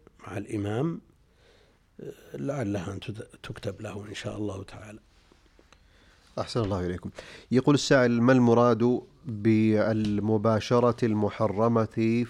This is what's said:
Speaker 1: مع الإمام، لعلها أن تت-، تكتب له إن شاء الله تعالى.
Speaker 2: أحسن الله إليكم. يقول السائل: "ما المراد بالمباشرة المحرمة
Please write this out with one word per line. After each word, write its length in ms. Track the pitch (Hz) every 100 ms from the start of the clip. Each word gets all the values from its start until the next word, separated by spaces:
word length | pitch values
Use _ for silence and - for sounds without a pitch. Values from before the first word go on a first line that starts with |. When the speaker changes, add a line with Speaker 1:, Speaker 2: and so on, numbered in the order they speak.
| - _ -
Speaker 1:
مع 120 | 98
الإمام، 600 | - 107 101 110 165 165 - _ _ _ _ _ _ _ _ - - - -
لعلها 580 | - 139 139 104 101 87
أن 80 | 95
تت-، 360 | - 107 - -
تكتب 380 | - - 107 95
له 260 | 107 98 107
إن 60 |
شاء 220 | 107 107 104
الله 260 | 104 95
تعالى. 360 | 98 104 104 107 _ _ _ _ _ _ _ _ _ _ _ _ _ -
Speaker 2:
أحسن 220 | - 123
الله 260 | 104 98 90
إليكم. 240 | 92 - - - - -
يقول 240 | 120 135
السائل: 480 | 139 - 143 123 120
"ما 100 | 120
المراد 720 | 131 120 117 120 110 120 123 - _
بالمباشرة 1800 | - 107 107 110 110 107 107 110 104 104 104 110 110 107 - 123 120 113
المحرمة 1200 | 117 107 104 - 107 95 117 113 110 - 113 117 117